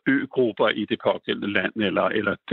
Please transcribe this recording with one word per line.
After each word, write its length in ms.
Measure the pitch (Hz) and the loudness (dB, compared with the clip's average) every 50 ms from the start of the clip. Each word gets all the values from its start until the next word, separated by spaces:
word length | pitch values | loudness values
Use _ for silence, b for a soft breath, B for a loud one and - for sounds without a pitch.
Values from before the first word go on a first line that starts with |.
| - | 0
øgrupper 640 | - 135 139 - - - 135 127 113 101 - 123 - | 0 0 0 0 -2 0 0 0 0 2 2 0 2
i 160 | - 107 104 | 2 0 -2
det 140 | - 113 - - | -2 -4 0 0
pågældende 500 | 110 95 87 - - 80 80 - 101 101 | 0 0 0 -2 -4 -4 -4 -4 -2 0
land, 200 | 101 92 - - | 0 -2 -2 -2
eller, 280 | 113 107 95 87 98 95 | -2 -2 0 2 0 0
eller 320 | 95 - 107 101 101 90 - _ - | 2 0 0 0 -2 -4 -4 _ -2